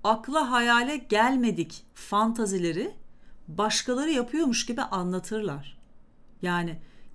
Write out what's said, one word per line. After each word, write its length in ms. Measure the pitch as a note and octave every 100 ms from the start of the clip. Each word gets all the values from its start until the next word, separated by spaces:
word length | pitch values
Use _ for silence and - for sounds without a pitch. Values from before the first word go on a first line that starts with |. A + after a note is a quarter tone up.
Akla 460 | G3+ A3+ B3 D#4 C4
hayale 460 | B3 A#3+ A#3+ B3+ D4+
gelmedik 880 | - G#3 A#3+ C4+ A#3 E3+ D#3 - -
fantazileri 1000 | - - G3+ A3+ A3+ G#3+ F#3+ E3+ D#3+ E4 - - - - - -
başkaları 640 | D#3+ G#3+ - - B3 D#4
yapıyormuş 560 | C#4 A#3+ D4+ D#4 - -
gibi 160 | B3
anlatırlar. 960 | C4 F#3+ F3+ F#3 F3 A3 G3+ C#3 C#3 - - - - - - -
Yani 380 | F3+ F3 E3+ E3 - - -